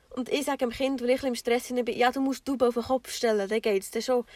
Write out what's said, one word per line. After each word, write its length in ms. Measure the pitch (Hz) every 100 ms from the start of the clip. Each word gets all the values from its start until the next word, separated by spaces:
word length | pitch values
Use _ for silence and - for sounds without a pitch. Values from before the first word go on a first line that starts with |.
| - -
Und 100 | 240
ich 140 | 285 285
sage 120 | 269
dem 120 | 247
Kind, 300 | - 262 269
weil 80 | 240
ich 120 | 262
ein 100 | 269
bisschen 180 | 240 - 240
im 60 |
Stress 240 | - 247 240
bin: 120 | 220
„Ja, 140 | 240
du 80 | 262
musst 200 | 269 254 -
die 40 |
Tube 120 | 262
auf 100 | 247
den 100 | 240
Kopf 280 | 233 262 -
stellen, 360 | - 233 214 196
dann 120 | 220
geht's 300 | 220 196 -
dann 100 | 226
schon.“ 240 | 226 247 -